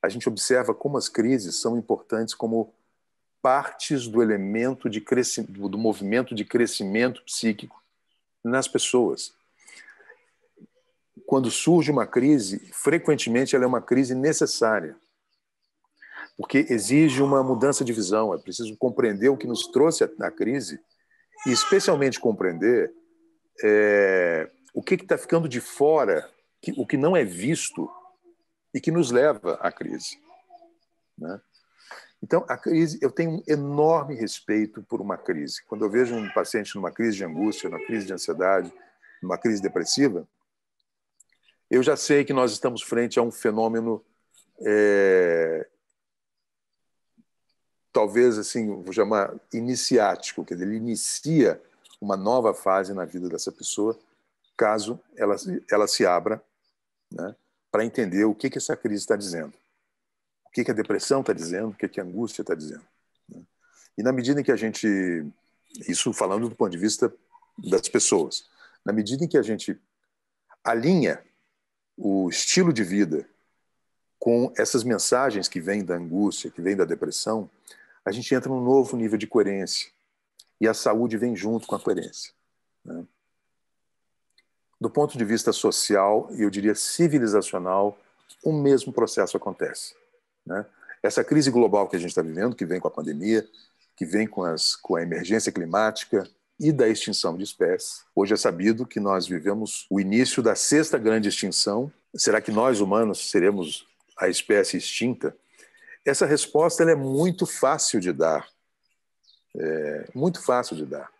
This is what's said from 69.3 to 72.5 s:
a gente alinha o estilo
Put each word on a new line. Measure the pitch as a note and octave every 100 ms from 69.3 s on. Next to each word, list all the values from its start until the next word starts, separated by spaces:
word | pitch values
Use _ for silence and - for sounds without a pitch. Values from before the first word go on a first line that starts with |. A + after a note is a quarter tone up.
| D3+
a |
gente | G#2+ G#2+ - - _ _ _ _ _ _ _ _
alinha | - A#2 C3+ F#3 G#2+ - _ _ _ _ _ _ _ -
o | G#2 G2 F#2
estilo | - -